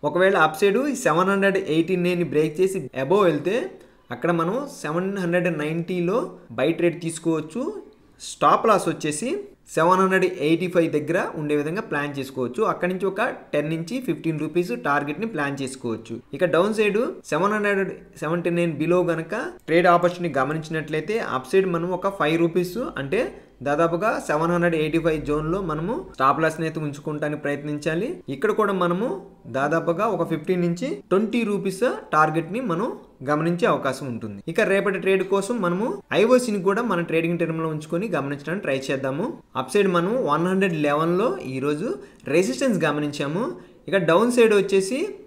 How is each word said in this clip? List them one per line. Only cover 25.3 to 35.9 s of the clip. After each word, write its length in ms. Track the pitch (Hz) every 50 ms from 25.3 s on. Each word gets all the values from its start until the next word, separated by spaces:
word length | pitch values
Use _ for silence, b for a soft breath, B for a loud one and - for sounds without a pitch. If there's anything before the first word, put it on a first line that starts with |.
| 147 151 151 156 170
లో 60 | 196 196 170
మనము 240 | 151 151 160 185 247 339 381 - -
స్టాప్ 260 | - 131 135 139 - 160
లాస్ 140 | 160 156 -
ని 40 | 165 160
అయితే 120 | 156 160 151
ఉంచుకోవడానికి 540 | 147 139 143 - 160 151 147 151 147 151 147 -
ప్రయత్నించాలి. 640 | 143 143 143 147 151 147 147 147 165 156 165 208 277 359 - - - 139
ఇక్కడ 160 | - - 208 202 208
కూడా 140 | 214 202 196 185
మనము 260 | 180 175 175 180 220 262 392 392 - - - _ _ - 117 131
దాదాపుగా 480 | 139 147 160 165 156 165 170 165 208 233 202
ఒక 80 | 165 170 147
ఫిఫ్టీన్ 340 | 160 151 151 - 185 175 175
నుంచి 220 | 175 170 175 247 277 370 415 - _
ట్వంటీ 300 | 180 196 220 220 233 240 226 202
రూపీస్ 300 | 208 196 175 196 185 - 240 269 392 427 - - -
టార్గెట్ 380 | 156 156 156 156 165 160 160 180
ని 60 | 233 262 226
మనం 160 | 165 165 208 294 403 - - - _ _ 135 127
గమనించే 360 | 147 151 160 170 175 170 170 214 160
అవకాశం 320 | 135 - 139 127 - 147 135 117
ఉంటుంది. 260 | 110 107 107 101 101 - -
ఇక 100 | 165 - 220 180 190
రేపటి 280 | 196 190 208 190 185 175
ట్రేడ్ 200 | 190 190 190 190 185 196
కోసం 220 | 196 190 - 247 233 185
మనము 220 | 175 175 180 214 269